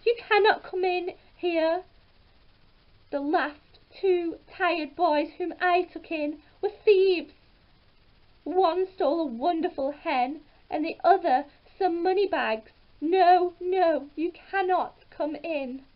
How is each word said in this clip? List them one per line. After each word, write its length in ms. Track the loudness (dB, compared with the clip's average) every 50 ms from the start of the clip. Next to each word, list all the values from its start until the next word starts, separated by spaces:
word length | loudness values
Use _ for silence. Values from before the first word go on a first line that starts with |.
| _
you 120 | 0 -2 -2
cannot 440 | 0 0 2 4 4 4 2 0
come 220 | -2 -8 -6 -2 -2
in 280 | 0 -2 -2 -4 -8 -12 -14 _ -20 _
here. 480 | _ -4 -2 0 0 0 0 0 -2 -6 -12 _ -20 _ _ _ _ _ _ _ _ _ -20 _ _ -20 _ _ _ _ _ _ -20 _ _
The 100 | -6 -6
last 580 | -4 0 0 0 -2 -2 -8 -14 _ _ -20 -20 _ _
two 480 | -16 -4 0 0 0 0 0 -4 -8 -10 _ -20
tired 460 | -8 -4 -2 -2 0 -2 -4 -8 -4
boys 360 | 0 0 2 2 2 0 -4 -6 -8
whom 160 | -8 -8 -6 -2
I 220 | 0 2 2 2
took 280 | 0 -2 -8 -16 -10 -8
in 280 | -6 -4 -4 -4 -6 -8 _ -20 _ _
were 100 | -6 -6
thieves. 640 | -6 0 4 4 6 6 6 4 2 0 -2 -10 -16 _ _ _ _ _ _ _ _ _ _ _ _ _ _ _ _ _ -20 _ _ _ _
One 420 | -2 0 2 2 2 2 0 -4
stole 340 | -4 -4 -2 0 0 0 0
a 40 | -2
wonderful 680 | -4 -6 -2 -2 -2 0 0 -2 -4 -4 -4 -6 -6
hen, 480 | -6 -6 -6 -4 -2 -2 -2 -2 -4 -10 -14 _ _ _ _ _
and 160 | -6 -4 -4
the 120 | -6 -8 0 4
other 400 | 4 4 4 4 0 0 0 -2 -4 _ _ _ -20 -8 -2
some 240 | -2 -2 0 0
money 240 | 0 0 0 0 0
bags. 460 | 0 -2 -2 -2 -2 -4 -6 -8 -16 _ _ _ _ _ -8
No, 540 | -4 0 2 4 6 6 6 6 4 0 -6 _
no, 480 | -6 -4 0 2 2 2 0 0 -4 -8 _
you 160 | -6 -6 -6
cannot 600 | -6 -10 -18 -8 -4 -4 0 0 0 -2 -2 -6 -10 _ _ _
come 260 | -8 -6 -6 -6 -6
in. 480 | -8 -8 -6 -6 -6 -6 -8 -10 -12 -16 _ _